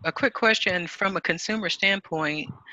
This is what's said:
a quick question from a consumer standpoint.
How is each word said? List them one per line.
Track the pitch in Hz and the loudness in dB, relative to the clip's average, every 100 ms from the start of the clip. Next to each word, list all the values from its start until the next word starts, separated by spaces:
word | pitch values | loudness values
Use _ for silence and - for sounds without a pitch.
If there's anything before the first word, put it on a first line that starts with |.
a | 165 | -4
quick | - 269 | 0 0
question | - 226 220 208 180 170 | 2 4 4 2 0 -2
from | - 196 180 | -2 -2 0
a | |
consumer | - 170 - 220 180 | 0 -2 -2 -2 -2
standpoint. | - 196 196 - 160 151 151 156 - - | 0 2 0 -2 -2 0 -2 -6 -12 -16